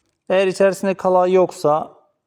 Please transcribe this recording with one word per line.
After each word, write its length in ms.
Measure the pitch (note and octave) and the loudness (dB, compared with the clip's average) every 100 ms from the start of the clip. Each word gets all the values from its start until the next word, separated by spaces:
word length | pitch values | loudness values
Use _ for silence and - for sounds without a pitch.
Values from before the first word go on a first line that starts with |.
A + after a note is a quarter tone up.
| _ _ - | _ _ -4
Eğer 180 | F#3+ G3 | -2 0
içerisinde 460 | F3+ G3 F3+ G3 | 2 0 0 -4
kala 340 | F3+ F#3+ F#3 F3+ | -2 0 2 2
yoksa, 640 | F#3 F3+ - D3 D3+ - - _ _ | 2 2 0 -2 -2 -4 -14 _ _